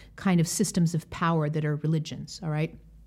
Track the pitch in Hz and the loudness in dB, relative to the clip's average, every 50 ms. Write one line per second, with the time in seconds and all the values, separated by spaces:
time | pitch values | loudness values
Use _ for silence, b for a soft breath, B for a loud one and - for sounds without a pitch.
0 | B B B - - 196 180 170 160 - - - 202 - - 180 170 160 170 160 | B B B -4 0 2 4 4 4 2 2 0 0 0 2 2 2 2 2 -2
1 | - - - - 180 165 170 160 151 151 156 156 151 151 147 147 151 156 160 156 | -4 -6 -6 -2 0 0 2 2 2 0 0 -2 -2 -2 -2 -2 0 0 0 0
2 | 156 - - 139 147 - - - 175 156 151 151 160 - - - - - - - | -2 -4 -8 -10 -10 -12 -12 -8 -6 -4 -2 -2 -2 -4 -6 -10 -20 -20 -20 -20
3 | - | -20